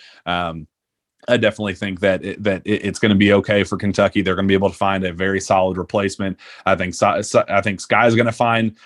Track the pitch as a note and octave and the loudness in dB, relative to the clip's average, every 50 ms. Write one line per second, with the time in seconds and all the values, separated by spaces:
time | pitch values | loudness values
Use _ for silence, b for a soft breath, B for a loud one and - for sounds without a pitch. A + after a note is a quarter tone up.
0 | B B B B B E2+ F2 F2 F2 E2+ E2 D#2+ D#2+ - _ _ _ _ _ _ | B B B B B -6 -4 -4 -4 -6 -8 -10 -14 -18 _ _ _ _ _ _
1 | _ _ _ _ _ - B2 A2+ A2 G#2 - - G#2+ G2+ F2+ - G#2 G2 F#2 E2+ | _ _ _ _ _ 0 0 2 2 0 0 -2 -6 -6 -6 -6 -6 -8 -4 -2
2 | G2+ G2 F#2 F2+ - G2 - - G2+ G2+ F#2+ F2+ - G2+ G#2+ - - G2 F#2 - | 0 0 0 0 -4 -8 -8 -4 -4 -4 -4 -2 -2 -4 -4 -2 -4 -6 -4 0
3 | - G#2+ G2+ F#2+ G2+ G2+ G2+ G2 - - G#2 G2+ F#2+ - G#2 F#2 G#2 G2+ F2+ - | 2 2 4 4 6 6 6 4 4 2 0 0 0 0 -4 -4 -4 -2 2 2
4 | G2+ F#2+ - G2+ F2+ F#2 F2+ F#2 G2 G2 G2 F#2+ G2+ F#2+ F2+ - G2+ G2 G2 F#2 | 2 2 2 0 0 0 0 0 2 2 2 2 2 0 0 -2 -2 -2 0 -2
5 | F#2 F2+ E2+ F2 F#2+ F#2+ F#2+ F#2 - - G2+ F#2+ F#2 F#2 F2+ F2+ E2+ - - G#2 | -4 -6 -4 -4 -4 -2 -2 -2 0 0 2 2 2 0 -2 -4 -6 -4 -2 -2
6 | G2+ G2 - - G2 F#2+ F#2 - B B B B B G2 F#2+ F2 F#2 F2+ - - | -2 -2 -4 -4 -6 -6 -6 -8 B B B B B 0 0 0 -2 -4 -2 0
7 | G#2+ G2+ - G2+ G#2 - - A#2 - - G2 G2 - G#2+ F#2+ F2+ - - A2+ G#2 | 0 0 0 0 -2 0 0 0 2 2 0 0 0 -2 -4 -6 -4 0 2 4
8 | A#2+ A#2 A2+ A#2 A#2 A#2 A2+ - A#2+ A#2 A#2 A2+ A2+ A2 G#2+ b b | 4 4 4 2 2 0 0 -2 0 0 0 0 -2 -4 -6 b b